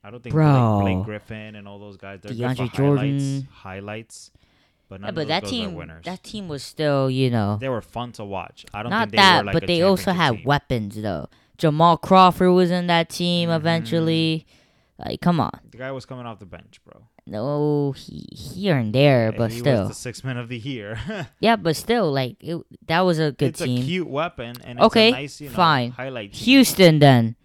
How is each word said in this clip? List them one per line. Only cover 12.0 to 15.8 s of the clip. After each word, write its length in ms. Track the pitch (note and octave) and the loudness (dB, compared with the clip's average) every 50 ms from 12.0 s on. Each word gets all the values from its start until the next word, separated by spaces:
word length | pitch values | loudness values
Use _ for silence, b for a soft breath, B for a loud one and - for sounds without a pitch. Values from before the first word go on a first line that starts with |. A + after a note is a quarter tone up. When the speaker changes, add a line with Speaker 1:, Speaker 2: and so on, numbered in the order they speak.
| - - F#3+ F#3 F#3 F3+ E3+ - F3+ F3+ F3+ | 2 4 6 8 8 8 6 4 2 4 4
Speaker 2:
was 180 | F3+ F#3 E3+ | 4 4 2
in 160 | F3 F3+ F3 | 0 -2 -2
that 220 | F3 E3+ E3+ E3 - | 0 0 0 0 -2
team 400 | - - F3 F3 F3 F3 E3+ E3+ | -4 -4 -2 -2 0 0 0 0
Speaker 1:
Mm-hmm. 80 | E3 | -2
Speaker 2:
eventually. 880 | E3 D#3 E3 E3 E3 D#3+ - E3 E3 E3 E3 E3 D#3+ D#3+ D#3+ D#3+ D#3+ - _ _ _ _ _ _ _ _ _ _ | -2 0 0 -2 -2 -2 -2 -2 -2 0 0 0 0 0 0 -2 -4 -6 _ _ _ _ _ _ _ _ _ _
Like, 240 | _ - - - - | _ -10 -10 -10 -2
come 200 | - F3 F3 D#3 | 0 0 2 2
on. 180 | A#2 - - - _ _ - | 0 -4 -6 -12 _ _ -18
Speaker 1:
The 60 | |
guy 120 | A2 | -14